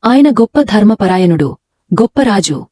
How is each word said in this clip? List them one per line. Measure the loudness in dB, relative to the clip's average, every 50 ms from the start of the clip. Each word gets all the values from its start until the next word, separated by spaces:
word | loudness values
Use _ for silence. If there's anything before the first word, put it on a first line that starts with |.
| 0
ఆయన | 0 2 2 2 2
గొప్ప | 2 0 -2 0 _ -2 -2
ధర్మపరాయణుడు, | 0 0 2 2 2 0 0 -2 -2 0 0 2 0 0 0 -2 -4 -6 _ _ _ _ _ _ _ -2
గొప్ప | -2 -2 -2 _ -2 -2
రాజు. | 0 0 -2 -4 -4 -8 -10 -10 _